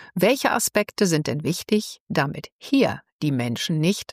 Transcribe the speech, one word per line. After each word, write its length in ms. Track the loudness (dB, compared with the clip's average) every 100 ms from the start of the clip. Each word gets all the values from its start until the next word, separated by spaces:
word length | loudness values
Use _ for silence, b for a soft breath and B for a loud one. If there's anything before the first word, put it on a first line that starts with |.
| B
Welche 380 | 0 2 2 2
Aspekte 540 | 0 0 0 -2 0 2
sind 200 | 2 0
denn 160 | -2
wichtig, 580 | -2 -4 0 0 -2 -14 -4
damit 400 | -2 -2 -4 -14 _
hier 420 | 0 2 2 -2 _ -4
die 100 | -2
Menschen 460 | 0 -2 -4 -2 0
nicht 320 | 2 0 -6